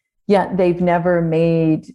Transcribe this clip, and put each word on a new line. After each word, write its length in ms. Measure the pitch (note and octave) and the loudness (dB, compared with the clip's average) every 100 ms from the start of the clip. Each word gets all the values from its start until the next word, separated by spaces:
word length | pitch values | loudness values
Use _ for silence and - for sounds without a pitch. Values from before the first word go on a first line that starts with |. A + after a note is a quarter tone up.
| _ _ - | _ _ -2
yet 280 | G3+ F3 F#3 | 0 0 0
they've 240 | F3+ F3 | 0 0
never 400 | F3+ F3 E3+ F3 | 0 0 0 0
made 680 | E3 D#3+ E3 E3 D#3+ D#3 - | 0 0 0 0 0 -2 -4